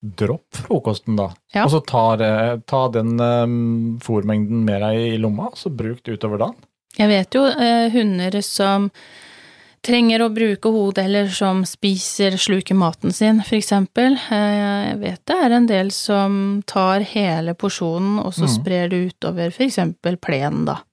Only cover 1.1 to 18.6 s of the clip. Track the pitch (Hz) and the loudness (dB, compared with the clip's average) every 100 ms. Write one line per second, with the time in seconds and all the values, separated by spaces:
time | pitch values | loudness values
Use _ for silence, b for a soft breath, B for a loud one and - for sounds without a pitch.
1.1 | 107 98 87 _ 208 208 156 - 127 113 | -2 -2 -6 _ 0 2 2 0 2 2
2.1 | 113 110 107 113 120 - 139 131 117 113 | 2 2 2 0 -2 -2 0 0 0 0
3.1 | 117 120 120 117 120 117 117 113 117 - | 0 2 2 2 0 0 0 -2 -6 -2
4.1 | 110 101 107 104 117 110 101 107 110 117 | -2 0 0 0 0 0 0 0 0 -2
5.1 | 110 110 104 220 - 196 131 110 123 - | 0 -2 -2 -6 -8 -8 -6 -6 -8 -10
6.1 | 107 110 104 127 240 _ _ _ - 208 | -6 -4 -2 -4 -4 _ _ _ 0 2
7.1 | 202 185 262 269 302 240 233 233 240 220 | 2 2 2 2 2 2 2 2 2 2
8.1 | 180 185 196 202 - 196 196 202 B B | 0 -2 -2 -4 0 2 2 0 B B
9.1 | B B B B B B B - 240 233 | B B B B B B B 0 4 4
10.1 | 226 233 214 226 202 220 220 202 196 190 | 4 2 2 0 2 0 2 0 0 0
11.1 | 202 196 185 196 190 185 - 202 190 - | 0 0 0 0 2 0 -2 -2 -2 -4
12.1 | - 196 190 - 196 185 190 170 165 - | 0 0 0 0 0 2 2 2 0 -4
13.1 | 180 214 220 202 220 202 202 190 - 247 | 0 4 4 2 -2 2 0 0 2 2
14.1 | 269 - 214 208 208 202 202 208 208 202 | 2 0 0 0 0 0 -2 -4 -4 -6
15.1 | 180 - 349 277 240 233 196 190 196 - | -8 -4 0 4 4 4 2 0 -4 -2
16.1 | 202 196 196 196 202 196 - 185 190 202 | 0 2 0 0 -2 -2 0 2 2 0
17.1 | 226 202 165 165 170 196 - 170 165 196 | -2 0 0 -2 -4 -4 -2 -4 -2 -2
18.1 | 208 196 175 160 113 | -2 -4 -2 -2 0